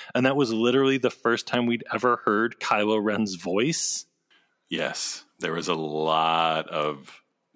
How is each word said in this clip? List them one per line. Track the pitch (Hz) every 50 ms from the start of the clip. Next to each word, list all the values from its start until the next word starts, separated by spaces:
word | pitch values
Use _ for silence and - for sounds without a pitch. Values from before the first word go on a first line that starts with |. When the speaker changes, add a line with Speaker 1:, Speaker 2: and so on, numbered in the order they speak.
| - - -
Speaker 1:
And | 127 127
that | 135 139
was | 143 139 113
literally | 113 110 117 120 123 139 135 135 135 131
the | 120 127
first | - - _ 117 117 120 -
time | - - 123 120
we'd | 120 117 110 - -
ever | - 107 - 127 120 - -
heard | 113 104 104 113 117 - -
Kylo | - - 120 104 104 107 110 107
Ren's | 101 107 104 104 110 98 95
voice. | 87 85 - 92 104 123 160 165 - - - - - - _ _ _ _ _ _ _ _ _ _ _ _ _
Speaker 2:
Yes, | 82 78 69 65 67 - - - - - - _ _ _
there | - 82
was | 82 85 76
a | 87 87
lot | 80 80 76 76 78 78 80 80 80 80 82 80 82 82 80 80 80 78 -
of | - 78 76 76 73 69 - - - - _ _ _ _ _ _ _